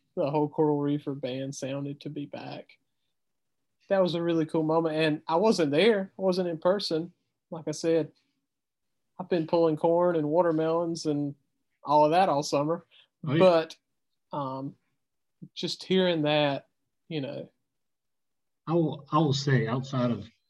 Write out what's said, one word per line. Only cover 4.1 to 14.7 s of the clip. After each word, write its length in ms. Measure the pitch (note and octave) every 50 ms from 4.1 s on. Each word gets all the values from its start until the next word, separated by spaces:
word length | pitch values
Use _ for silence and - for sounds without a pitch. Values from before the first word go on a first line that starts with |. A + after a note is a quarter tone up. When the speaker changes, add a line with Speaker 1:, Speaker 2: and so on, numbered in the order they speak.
| D#3
Speaker 1:
a 60 | E3+
really 240 | E3+ E3+ E3 E3 D#3
cool 180 | D#3 - E3 D#3
moment. 320 | D#3 D#3+ E3 E3 D#3+ D#3
And 260 | D#3 D#3+ D#3 D3+ D#3 - -
I 80 | D#3+
wasn't 360 | E3+ G3+ A3 G#3+ F3+ E3 C#3+
there. 400 | C#3+ D#3 F#3+ A#3 A3 G3 F#3+ G3 _ -
I 40 |
wasn't 260 | F#3+ F#3+ F3+ F#3 F3+ F3
in 80 | E3+ D#3
person. 520 | - F3+ G3 G#3 G3 - E3+ D#3 E3+ F3 - _ _ _ _ _ _ _
Like 160 | F3 E3 D#3+ D#3
I 40 |
said, 380 | D3+ - - E3 E3 E3 D3+ D3+ _ _ _ _ _ _ _ _ _ _ _ _ _ _ _ _ _ _ _ _ _ -
I've 100 | - -
been 180 | F#3+ E3+ D#3+ D#3
pulling 280 | - E3+ E3 E3 D#3
corn 400 | D3+ - E3+ E3 F3 F3 F3+ E3+
and 140 | D#3+ D3 D3
watermelons 760 | D3+ F3 F3+ E3+ D#3+ D#3 D#3+ D#3+ D#3+ E3+ F3 E3+ E3+ D#3 -
and 300 | D#3 D3 D3 D3 C#3+ C#3 - _ _ _ _ _ _ _ _ -
all 220 | - D3 D3+ D3+
of 60 | D3+
that 180 | D#3+ F3+ G3 F3+
all 120 | D3 C#3 D3
summer. 420 | - - C#3+ C#3+ D3+ E3+ E3+ - _ _ - - _ _ _ - D#3
Speaker 2:
Oh, 60 | C3+
yeah. 60 | E3
Speaker 1:
But, 360 | F#3+ F#3 E3+ E3 D#3+ D#3+ - - _ _ _ _ _ _ _ _ _ _ - D3
um, 360 | C#3 C3 C3 C3+ C3+ C#3+